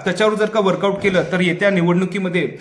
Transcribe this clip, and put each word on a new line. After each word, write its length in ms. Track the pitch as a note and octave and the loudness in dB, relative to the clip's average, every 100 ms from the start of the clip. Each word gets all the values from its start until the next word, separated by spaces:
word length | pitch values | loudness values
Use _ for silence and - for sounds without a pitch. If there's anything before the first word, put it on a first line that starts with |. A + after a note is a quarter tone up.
| F#3+ | -2
त्याच्यावर 280 | F3 G#3+ | 0 0
जर 120 | G#3+ G#3 | 2 0
का 140 | G#3+ | 2
वर्कआउट 360 | F#3+ F3 G3 F#3+ | 0 0 -2 0
केलं 280 | G3+ F#3 D#3 | 0 0 0
तर 80 | F3+ | 0
येत्या 300 | F3+ D#3+ G3+ | 0 2 2
निवडणुकीमध्ये 880 | F#3+ E3+ F3 F#3 G3+ F#3 F3 C#3 - | 2 2 2 0 -4 -2 -2 -4 -6